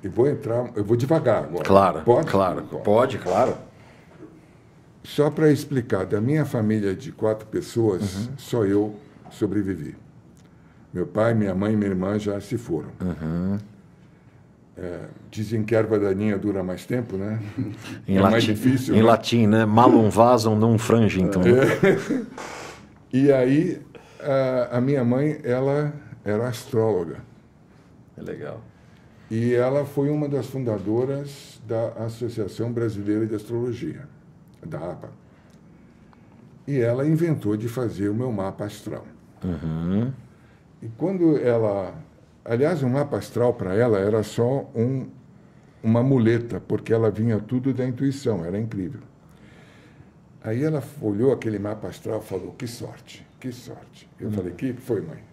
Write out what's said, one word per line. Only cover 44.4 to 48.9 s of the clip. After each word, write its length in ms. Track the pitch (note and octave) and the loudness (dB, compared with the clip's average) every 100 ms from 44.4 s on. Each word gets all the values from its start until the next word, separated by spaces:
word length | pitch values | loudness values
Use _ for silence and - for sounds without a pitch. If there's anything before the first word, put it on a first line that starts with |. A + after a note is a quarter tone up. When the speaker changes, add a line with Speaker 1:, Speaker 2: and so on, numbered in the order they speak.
| A#2+ C3+ - A#2 | 0 0 -4 -2
Speaker 1:
um, 320 | A#2 C3 - - - - - - - - | -2 -2 -8 -16 -20 -20 -20 -20 -20 -6
uma 220 | A2+ A#2 | 2 4
muleta, 560 | B2+ C3+ A2 A#2 A#2 F#2 - | 4 4 4 2 0 -8 -4
porque 240 | G#2+ - | -6 0
ela 160 | A2+ A2+ | 2 2
vinha 300 | G2 A2+ G#2+ | 2 0 0
tudo 340 | G#2 B2+ B2+ | -2 -2 -2
da 120 | B2 B2+ | -2 -4
intuição, 580 | A2+ C#3 C#3 B2 G#2 | -2 -2 -2 -2 -2
era 160 | E2 G2 | -4 -4
incrível. 400 | A2 G#2 F2+ | -6 -6 -8